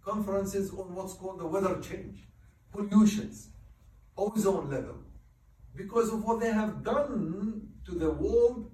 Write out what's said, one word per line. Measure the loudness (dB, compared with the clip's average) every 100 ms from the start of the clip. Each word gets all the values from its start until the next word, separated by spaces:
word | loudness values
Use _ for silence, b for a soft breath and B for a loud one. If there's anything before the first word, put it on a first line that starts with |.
conferences | -4 -2 0 0 0 -2 -2
on | -6 -8
what's | -8 -8
called | -8 -10 -6
the | -2
weather | 0 0 0
change, | -6 -10 -10 -14 -20 b b b -14
pollutions, | -6 4 8 8 4 -6 -10 -18 -20 -20 -20 -20 -20 -16 -2
ozone | 0 2 2 2 -2
level, | -4 -6 -12 -16 -20 -20 _ -20 -20 -18 -12
because | -2 2 2
of | 0
what | 0 2
they | 2
have | 2 0 -2
done | 0 2 2 0 -2 -2 -4 -4 -12 -14
to | -8
the | 0 0
world | 0 2 6 6 4 -8